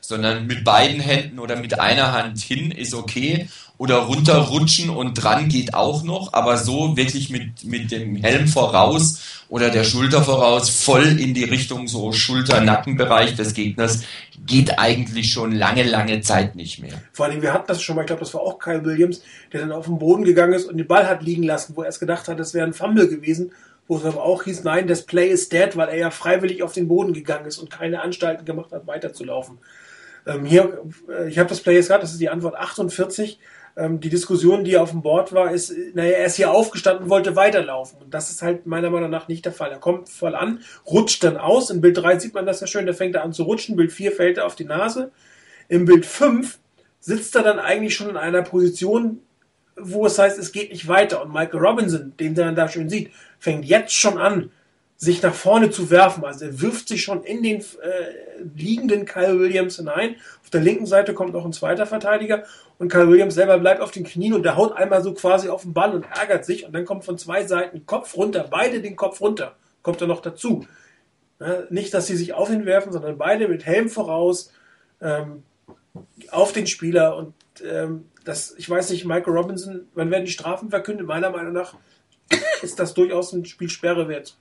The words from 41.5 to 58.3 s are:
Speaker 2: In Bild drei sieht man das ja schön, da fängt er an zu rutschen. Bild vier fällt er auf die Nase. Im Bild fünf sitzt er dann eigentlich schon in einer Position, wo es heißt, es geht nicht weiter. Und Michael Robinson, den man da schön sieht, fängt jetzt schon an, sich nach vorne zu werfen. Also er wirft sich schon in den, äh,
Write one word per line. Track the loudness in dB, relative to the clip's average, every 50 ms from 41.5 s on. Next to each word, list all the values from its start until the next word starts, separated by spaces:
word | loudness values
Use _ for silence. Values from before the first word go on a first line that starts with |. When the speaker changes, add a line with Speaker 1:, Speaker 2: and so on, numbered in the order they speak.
| 4 4 2 0
Speaker 2:
In | -4 4
Bild | 6 6 6 6
drei | 4 4 2 2
sieht | 0 -6 -8
man | -6 -4
das | -4 -4 -4
ja | -6 -6
schön, | -6 -4 -4
da | -4 -2
fängt | -2 -4 -2 -2
er | -4 -4
an | -4 -6
zu | -4 -2
rutschen. | -2 -2 -4 -2 -6 0
Bild | 2 2 2
vier | 0 -4 -4 -4 0
fällt | 2 2 2 2 0
er | -2
auf | -4 -4
die | -8 -8
Nase. | -6 -4 -2 -2 -2 -2 -4 -6 -8 _ _ _ _ _ _ _ _ -20 -20 _ _
Im | 2 2 8
Bild | 10 8 8 8
fünf | 4 -2 2 2 4 4 2 -2 -4 -10 _ _ _ _ _ _ _ _ _
sitzt | _ -4 -4 -4 -4 0 0
er | 4 4
dann | 4 2 2
eigentlich | 0 -2 -2 -2 -2 -4 -4
schon | -4 -6 -8
in | -8
einer | -6 -4 0 0 0 -2
Position, | 0 0 2 2 2 0 -2 -2 0 0 0 0 -2 -4 -6 _ _ _ _ _ _ _ _ _ _ _
wo | -18 -14 -8 -4 0 0
es | 2 4 4
heißt, | 4 4 4 0
es | -8 -10 -8
geht | -8 -10 -10
nicht | -10 -14 -4 2
weiter. | 4 4 4 4 0 -6
Und | -6 -6 -4
Michael | -4 -4 -4 -2 2
Robinson, | 2 4 4 4 0 0 -2 -4 -6 -8 -10 -6
den | -6 -4 0
man | 0 0 0 2
da | 0 0 0
schön | -2 -6 -6 -4
sieht, | -4 -6 -6 -8 _ -20 -20 _ _ _
fängt | -4 -4 -4 -4 2
jetzt | 4 4 4 4 2 -2
schon | 2 2 2 2 2
an, | 0 0 0 0 -4 -6 _ _ _ _ _ _ _ _ _
sich | _ 0 0 0 2
nach | 2 0 0
vorne | 0 2 4 4 6 4 4
zu | 2 -2 -2 4
werfen. | 8 8 8 6 4 -2 -10
Also | -10 -10 -10 -12
er | -12 -6 -4
wirft | -4 -4 -4 -4 -8 -8
sich | -6 -6 -4
schon | -4 -6 -8 -6
in | -8 -6 -4 -2
den, | -2 -2 -4
äh, | -6 -12 -18 -12 -8 -6 -6 -6 -6 -8 -12 -16 -20 -20